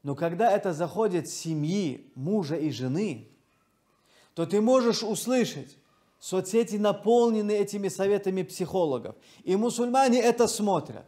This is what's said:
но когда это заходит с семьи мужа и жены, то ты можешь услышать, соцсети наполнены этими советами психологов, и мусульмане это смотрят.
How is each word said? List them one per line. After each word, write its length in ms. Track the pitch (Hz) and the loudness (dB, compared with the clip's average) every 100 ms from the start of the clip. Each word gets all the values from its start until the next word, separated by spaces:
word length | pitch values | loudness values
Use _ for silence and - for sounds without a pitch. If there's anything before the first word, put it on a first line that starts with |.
но 100 | 143 | -6
когда 380 | 135 170 170 226 | -4 -4 2 2
это 200 | 202 196 | 2 0
заходит 560 | 151 170 190 220 180 - | -2 -4 0 0 0 -4
с 60 | |
семьи 760 | - 165 156 151 202 170 127 - | -8 -4 -2 0 0 -2 -6 -14
мужа 420 | 131 143 214 147 | -8 -2 -2 -2
и 140 | 160 156 | -4 -4
жены, 580 | 120 127 151 208 120 - _ _ _ _ _ _ _ _ _ _ | -4 -4 -2 -4 -6 -14 _ _ _ _ _ _ _ _ _ _
то 100 | - | -6
ты 160 | 165 202 | 0 2
можешь 400 | 220 262 233 - | 4 4 4 0
услышать, 760 | 220 202 226 254 226 151 127 - _ _ _ _ | -2 -4 0 0 0 -4 -14 -20 _ _ _ _
соцсети 560 | - 185 180 226 233 | -4 -4 0 0 0
наполнены 800 | 208 208 202 214 240 233 220 208 | 0 0 2 4 4 4 2 0
этими 340 | 208 202 202 196 | 0 0 -2 -6
советами 560 | 190 196 202 196 185 | -2 0 0 0 -4
психологов, 720 | 175 - 170 190 160 127 98 - _ - | -6 -6 -4 0 0 -2 -6 -16 _ -12
и 120 | - | -2
мусульмане 680 | 190 233 233 240 262 269 247 | 0 0 0 0 4 4 6
это 260 | 233 233 226 | 4 4 2
смотрят. 600 | - 208 175 - 104 | 2 0 0 -2 -16